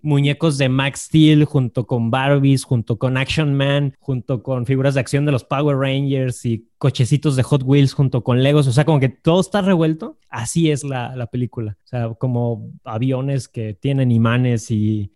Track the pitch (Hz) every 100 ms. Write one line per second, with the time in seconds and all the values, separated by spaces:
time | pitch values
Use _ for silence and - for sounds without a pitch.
0 | 151 143 143 143 165 135 131 131 139 -
1 | - 156 151 151 147 143 120 - 110 123
2 | 117 131 139 143 139 131 - 123 - 110
3 | 131 131 135 - 147 139 139 143 139 -
4 | - 127 - 123 - 127 120 131 135 135
5 | 117 143 147 131 - 135 147 135 135 135
6 | 139 131 127 - 123 113 - _ 135 -
7 | 120 147 156 131 - 147 127 143 135 -
8 | 131 127 127 123 135 151 139 120 156 147
9 | 127 - 160 180 185 208 190 175 160 160
10 | 233 - _ 117 113 170 160 143 143 127
11 | 120 131 117 123 123 - 107 - _ 123
12 | 117 113 127 120 120 110 117 - - 110
13 | 131 127 139 135 - 123 110 101 143 135
14 | 127 117 113 120 127 117 - 110 107 107
15 | 98